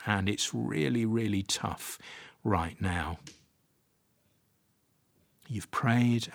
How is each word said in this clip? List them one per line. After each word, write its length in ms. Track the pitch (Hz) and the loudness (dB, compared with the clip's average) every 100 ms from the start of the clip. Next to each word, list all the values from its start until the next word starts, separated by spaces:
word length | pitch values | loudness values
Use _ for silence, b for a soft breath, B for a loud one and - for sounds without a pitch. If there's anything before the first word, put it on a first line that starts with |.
| - | 0
and 240 | 104 95 | 2 2
it's 240 | - - | 0 -2
really, 520 | 117 117 - 135 120 113 | -2 -2 2 2 2 2
really 360 | 113 110 101 | 2 2 0
tough 560 | 98 - 101 - - - B B B B | 0 -2 -2 -6 -10 -14 B B B B
right 360 | - 98 82 - | 0 0 0 -4
now. 380 | 92 87 76 90 - - _ _ _ _ _ _ _ _ _ _ _ _ _ _ _ _ _ _ _ _ - | -4 -2 -4 -6 -12 -20 _ _ _ _ _ _ _ _ _ _ _ _ _ _ _ _ _ _ _ _ -8
You've 240 | 107 - | -8 -4
prayed 580 | - 123 117 120 117 - | -2 2 4 4 2 0